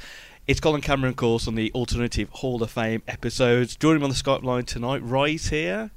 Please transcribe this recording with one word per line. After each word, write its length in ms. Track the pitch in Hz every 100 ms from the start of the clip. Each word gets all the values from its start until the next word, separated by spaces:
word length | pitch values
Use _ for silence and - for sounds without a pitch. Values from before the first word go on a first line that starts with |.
| - - - - -
It's 140 | 135
Colin 200 | 160 151
Cameron, 300 | 143 139 131
of 60 | 123
course, 320 | 120 113 -
on 80 | 113
the 160 | 110
Alternative 560 | 131 120 117 120 - 101
Hall 320 | - 131 120
of 80 | 113
Fame 320 | - 113 113 -
episodes. 680 | 110 120 - 127 120 123 -
Joining 220 | 151 160
him 60 |
on 60 | 139
the 60 | 127
Skype 260 | 143 135
line 200 | 127 123
tonight, 380 | 123 123 120 139
Rye's 460 | 117 131 143 156 -
here. 420 | 151 170 202 220